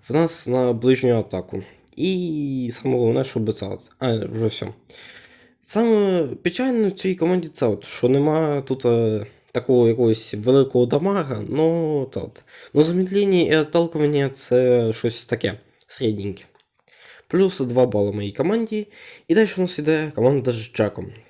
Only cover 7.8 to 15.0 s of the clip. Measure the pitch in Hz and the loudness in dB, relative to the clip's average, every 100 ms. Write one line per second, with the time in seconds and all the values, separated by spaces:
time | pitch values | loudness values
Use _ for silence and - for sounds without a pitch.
7.8 | - - 123 139 147 156 160 143 135 131 | -8 -2 2 2 2 0 0 -2 -4 -2
8.8 | 123 117 113 107 104 _ _ 127 120 127 | 0 2 2 -2 -6 _ _ -6 2 4
9.8 | 113 113 117 110 - 104 110 135 131 123 | 4 4 2 0 -4 -4 2 4 4 2
10.8 | 123 143 185 202 143 110 104 143 160 170 | 2 2 0 -2 -2 -6 -4 0 0 0
11.8 | 156 147 131 107 - - _ - - 143 | -2 -4 -4 -8 -10 -14 _ -20 -2 2
12.8 | 160 175 185 196 196 185 160 156 151 170 | 2 2 0 2 4 4 4 2 2 0
13.8 | 170 156 147 147 135 135 - 123 127 123 | 0 0 2 2 -2 -4 0 2 4 4
14.8 | 113 110 | 2 -2